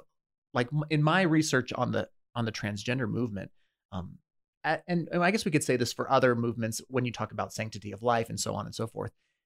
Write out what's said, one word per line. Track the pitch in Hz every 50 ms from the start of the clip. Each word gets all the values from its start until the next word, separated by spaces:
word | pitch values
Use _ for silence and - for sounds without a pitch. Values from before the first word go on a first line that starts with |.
| - _ _ _ _ _ _ _ _ _ -
like, | 123 123 123
m-, | 147 151 151 151
in | 156 151 151
my | 156 165 190 190
research | 165 160 156 151 156 - 127 123 - -
on | - 123 113
the, | 107 107 107 - _ _ _ _ -
on | 120 117
the | 113
transgender | - - - 104 104 101 - - 123 135 127 104
movement, | 107 113 123 113 101 95 92 - - _ _ _ _ _ _ _
um, | 98 92 87 98 - - _ _ _ _ _ _ _ _ -
a-, | 151 156 147 - -
and, | 175 175 165 -
and | - 175 175
I | 180
guess | 202 220 -
we | 202
could | 151 147 -
say | - 127 123
this | 123 - -
for | - - -
other | 135 131 131 127 120
movements | 117 117 117 113 120 113 110 113 - - -
when | 127 127 123
you | 123
talk | 113 - 110 -
about | - 104 98 95 -
sanctity | - 110 110 - 101 98 104
of | 101 101 117
life | 120 117 117 117 -
and | 113 107
so | - 110 104
on | 104 101
and | 110 -
so | - 113 113
forth, | - 107 101 104 - _ _ _ _ _ _